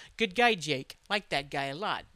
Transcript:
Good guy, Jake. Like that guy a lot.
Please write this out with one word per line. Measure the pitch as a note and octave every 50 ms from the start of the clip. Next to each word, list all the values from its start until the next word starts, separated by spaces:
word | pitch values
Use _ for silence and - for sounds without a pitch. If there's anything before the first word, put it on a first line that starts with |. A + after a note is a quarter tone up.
| - - -
Good | - A3+ G#3+ F3+
guy, | A#3+ A#3+ A#3+ A3+
Jake. | F3 C#3+ D3+ C#3+ C3 C#3 - - _ _ -
Like | G3+ G#3 F#3+ -
that | E3+ C#3+ C#3 C#3+
guy | D3+ C#3+ C#3
a | C#3 C#3
lot. | D#3+ G#3+ G3 C#3+ F#2+ - - -